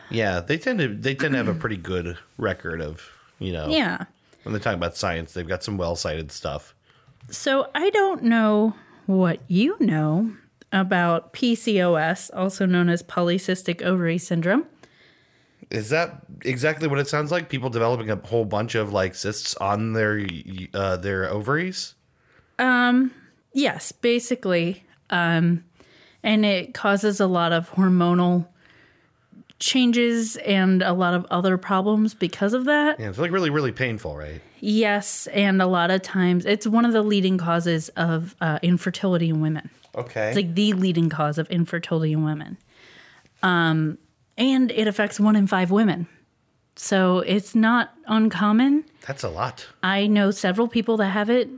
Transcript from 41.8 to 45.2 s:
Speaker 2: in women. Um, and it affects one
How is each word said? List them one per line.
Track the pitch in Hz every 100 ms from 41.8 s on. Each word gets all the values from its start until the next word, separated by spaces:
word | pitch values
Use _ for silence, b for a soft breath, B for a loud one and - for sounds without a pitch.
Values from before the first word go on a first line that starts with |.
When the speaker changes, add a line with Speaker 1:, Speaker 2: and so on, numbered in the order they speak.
| - 165 160
Speaker 2:
in | 156
women. | 151 151 - - _ B B B B B B -
Um, | 185 175 165 160 156 - _ _ _ -
and | 254 262 247
it | - 214
affects | 202 208
one | -